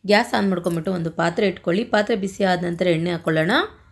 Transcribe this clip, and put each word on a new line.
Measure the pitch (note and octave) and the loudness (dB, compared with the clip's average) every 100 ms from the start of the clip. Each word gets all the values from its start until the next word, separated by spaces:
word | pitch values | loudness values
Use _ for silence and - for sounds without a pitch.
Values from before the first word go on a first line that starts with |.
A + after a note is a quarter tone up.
| G3 | 4
ಗ್ಯಾಸ್ | G3+ - | 2 4
ಆನ್ | A#3 G3+ | 0 0
ಮಾಡ್ಕೊಂಬಿಟ್ಟು | F3+ F3 E3+ D#3+ | 0 -2 -2 -2
ಒಂದು | F#3 E3 | -2 -4
ಪಾತ್ರೆ | E3 E3+ E3+ G#3 | 0 -2 2 -2
ಇಟ್ಕೊಳ್ಳಿ. | F#3 - F3 | 0 -2 -2
ಪಾತ್ರೆ | A#3 G#3+ G#3+ A3+ | 0 0 0 -2
ಬಿಸಿ | F#3+ - | -4 -2
ಆದ | G3 F3+ | 0 0
ನಂತರ | F3 E3+ F3+ | -2 -2 0
ಎಣ್ಣೆ | D#3+ F3 | 0 0
ಹಾಕ್ಕೊಳ್ಳೋಣ. | E3+ - D#3+ D#3+ B3+ G#4+ - _ | -4 -2 0 2 0 -2 -8 _